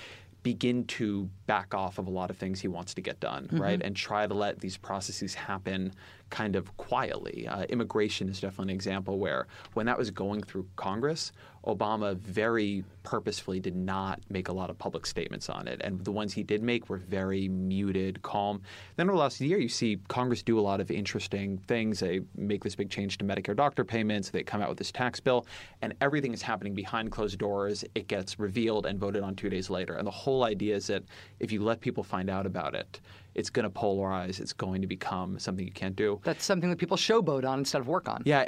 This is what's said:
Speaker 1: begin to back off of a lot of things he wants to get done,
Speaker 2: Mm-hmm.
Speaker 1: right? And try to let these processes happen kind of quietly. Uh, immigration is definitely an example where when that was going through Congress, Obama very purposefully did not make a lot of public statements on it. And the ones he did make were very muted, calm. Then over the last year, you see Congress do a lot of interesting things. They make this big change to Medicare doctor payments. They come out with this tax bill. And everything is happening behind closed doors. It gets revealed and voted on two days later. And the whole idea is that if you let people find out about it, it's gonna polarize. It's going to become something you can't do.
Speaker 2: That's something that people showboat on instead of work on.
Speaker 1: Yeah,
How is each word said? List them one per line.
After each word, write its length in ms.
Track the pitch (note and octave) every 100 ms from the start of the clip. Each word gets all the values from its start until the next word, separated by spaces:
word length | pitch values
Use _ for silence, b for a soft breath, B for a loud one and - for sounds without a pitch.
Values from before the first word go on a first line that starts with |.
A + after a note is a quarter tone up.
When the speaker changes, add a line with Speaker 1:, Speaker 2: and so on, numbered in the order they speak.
| B B B -
Speaker 1:
begin 420 | B2 G2+ B2 B2 A2+
to 440 | - G#2+ G2+ F#2+ G2 -
back 280 | G#2+ F#2+
off 240 | G2+ F#2+ G2
of 100 | F#2+
a 20 |
lot 200 | F#2 F2+
of 80 | F#2
things 240 | F#2+ F#2+
he 60 | F#2+
wants 260 | E2+ F2+
to 80 | -
get 180 | - -
done, 260 | - C#2 -
Speaker 2:
Mm-hmm. 120 | E3
Speaker 1:
right? 200 | G2 G#2
And 140 | G2+ G2+
try 320 | - G#2 G#2
to 60 |
let 260 | G2+ G2+ -
these 180 | F#2 F#2+
processes 560 | - G2 G2 - F#2+
happen 580 | - - F#2+ F#2+ F#2+ F#2+ - B B B
kind 260 | - G#2+ F#2+
of 180 | F2 -
quietly. 720 | - B2+ A#2+ - - - A1+
Uh, 160 | G2 -
immigration 580 | A#2+ G#2 A2 G#2+ - F#2+
is 120 | F#2+
definitely 300 | G2 G2 F#2+
an 20 | F#2+
example 420 | G2 F#2+ F#2+ G2
where 300 | F2+ C2 - B B
when 120 | A2+ A#2
that 120 | B2
was 140 | A#2
going 320 | - G2 G#2
through 240 | G2+ F#2+ F#2+ -
Congress, 560 | G2 G#2 C#3+ D#3+ - - B B -
Obama 500 | G2+ G#2+ A2 G#2 F#2
very 640 | G#2 F#2+ A2 A#2 G2+ G2 F#2+ -
purposefully 580 | - F#3+ A2+ - - F#2
did 140 | F#2+ F2+
not 420 | F#2 F#2+ F#2+ - -
make 200 | F#2+ F#2
a 40 |
lot 160 | F#2 F2+
of 80 | -
public 280 | G2+ E2 -
statements 440 | - - G1+ -
on 180 | - G#1+
it. 100 | B1
And 200 | G2 F#2+
the 80 | G2
ones 220 | G2+ G#2
he 100 | A2
did 180 | G2 G#2
make 280 | A#2+ A#2+ -
were 80 | F#2+
very 500 | F2+ F#2+ F#2+ G2 G2
muted, 720 | F#2 F#2+ F#2+ G2 F#2+ F#2+ F#2
calm. 380 | - G#2 G2+ G2+ F#2+ B B -
Then 100 | F3+
over 80 | F#3
the 60 |
last 180 | C#3 -
year, 180 | C3+ G3
you 120 | A#2+
see 300 | - A#2 G2 -
Congress 340 | B2 B2+ A2+
do 160 | - A2
a 20 |
lot 200 | G2+ G2
of 100 | F#2+
interesting 640 | G2+ G2+ G#2 - G2 G2 F#2+
things. 400 | - A#2 A2 G2
They 200 | F#2 F#2 - -
make 260 | G2+ G2+
this 120 | G#2 G2
big 140 | G2+
change 280 | - G2 -
to 60 | G2
Medicare 300 | G2 F#2+ G#2
doctor 300 | C#3+ - A#2+
payments. 440 | A#2 G#2+ G#2 F#2
They 140 | E2+
come 180 | - G#2
out 60 | D2+
with 80 | D2+
this 120 | F#2+
tax 300 | - B2 -
bill. 240 | C3+ B2 - B B B
And 120 | A2+ -
everything 320 | C#3 D3 C3+
is 80 | G#2+
happening 320 | - G#2+ G2+
behind 380 | G2 G2+ A2+ A2
closed 260 | - G#2+ F#2+
doors. 460 | G2+ G2+ G2+ G#2 - A2+
It 120 | G2
gets 280 | G2+ F#2+ -
revealed 480 | G#2 G#2+ A2+ G#2+ D#2+
and 140 | G2
voted 240 | G2+ G2+
on 120 | G2 F#2+
two 140 | G2
days 200 | F#2+ F#2+
later. 240 | F#2 F2+ -
And 100 | G2+
the 60 |
whole 320 | - C#3 C3
idea 320 | A#2 G2 G#2+ G2+
is 120 | -
that 160 | G2 - B B B
if 140 | A2
you 100 | G#2+
let 160 | G#2+ A#2
people 240 | B2 -
find 260 | F#2+ F#2+ F#2+
out 160 | F#2+ F#2+
about 300 | F2+ D2 A#1+
it, 240 | - - - B B -
it's 140 | -
gonna 180 | B2+ G#2+
polarize. 680 | G2 G#2+ G2 F#2+ F#2+ F#2 F#2+
It's 140 | -
going 280 | - G2 F#2+
to 60 | F#2+
become 500 | F#2+ - F#2 F#2 F#2+
something 260 | - F#2+ F#2+
you 60 |
can't 240 | G2 F#2+ F#2+
do. 240 | G#2+ -
Speaker 2:
That's 200 | - D3+
something 280 | - F#3 F3
that 60 | F3
people 180 | E3+ F#3+
showboat 500 | - A3+ E3 C3+ C3
on 120 | C3+
instead 200 | C3+ D3
of 60 | B2
work 220 | F3 -
on. 140 | - C#3+
Speaker 1:
Yeah, 140 | C#3+